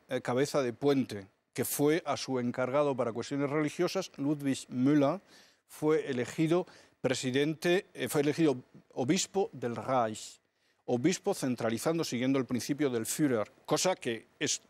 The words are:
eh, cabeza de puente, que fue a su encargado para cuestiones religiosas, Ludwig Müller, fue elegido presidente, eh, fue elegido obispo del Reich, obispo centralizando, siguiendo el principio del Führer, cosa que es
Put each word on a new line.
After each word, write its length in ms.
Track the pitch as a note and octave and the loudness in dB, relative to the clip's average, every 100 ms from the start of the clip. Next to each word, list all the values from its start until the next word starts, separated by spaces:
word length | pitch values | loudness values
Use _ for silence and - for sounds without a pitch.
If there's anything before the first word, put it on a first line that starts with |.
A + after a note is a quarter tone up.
| - | -8
eh, 120 | B2+ | -6
cabeza 420 | A#2+ B2 D3 D3+ | -2 0 2 2
de 100 | B2 | 0
puente, 520 | A2+ C#3+ C#3 A2+ G#2 F#2+ _ _ | 0 2 2 0 -4 -12 _ _
que 100 | - | -6
fue 380 | C#3+ - D3 D#3+ | -4 2 2 2
a 120 | C#3+ C3 | 0 -4
su 200 | - B2+ | -2 -2
encargado 560 | B2 A#2 B2+ C#3+ D3 B2+ | -2 -2 0 2 2 0
para 160 | A#2 | -2
cuestiones 360 | A2 A2+ C#3+ C#3 | -4 -4 -2 -2
religiosas, 600 | D3+ D3+ - E3+ F#3+ F3 - | 0 -2 0 -2 -2 -6 -4
Ludwig 500 | C#3 D3+ C#3 B2+ - | -4 -2 -2 -4 -4
Müller, 520 | B2+ C3 D3+ C#3 F#3 - - - _ _ | 0 4 6 4 0 -6 -20 -20 _ _
fue 420 | - D3+ D#3 D3 | -4 2 2 2
elegido 560 | B2 A#2+ - D#3+ F3 F3+ - - _ | -2 -2 0 2 2 0 -10 -20 _
presidente, 840 | B2+ - C3 C3 D3 D#3+ F3 F3+ - | -2 -2 0 0 0 0 2 0 0
eh, 140 | - B2+ | -6 -2
fue 120 | D3+ | 0
elegido 340 | C#3+ D3 D#3 B2+ - - - | 0 2 2 2 -4 -20 -12
obispo 560 | - B2+ F#3 - F#3+ - | -4 0 0 0 -2 -4
del 240 | C3+ A#2+ A2+ | -4 -6 -6
Reich, 640 | G#2+ C3 A2 G#2+ - - _ _ _ _ - | -2 0 0 -2 -12 -18 _ _ _ _ -2
obispo 460 | B2 C#3+ F#3 - | 2 2 0 -2
centralizando, 680 | F#3+ C3+ B2 A#2 A2+ D#3+ E3 | -2 -2 -2 0 0 0 -2
siguiendo 340 | D3+ B2 B2+ C3+ | -2 -2 0 0
el 60 | A#2+ | 0
principio 420 | B2 - C#3+ C#3+ | -2 -2 -2 0
del 140 | A#2 A2+ | -2 -2
Führer, 440 | - D3 A#2 G2+ - - | 0 2 2 -2 -8 -2
cosa 280 | D3+ F#3 | 0 0
que 340 | F3+ B2+ A2+ - - | 0 -4 -6 -8 -6
es 240 | C#3+ - _ | -4 -4 _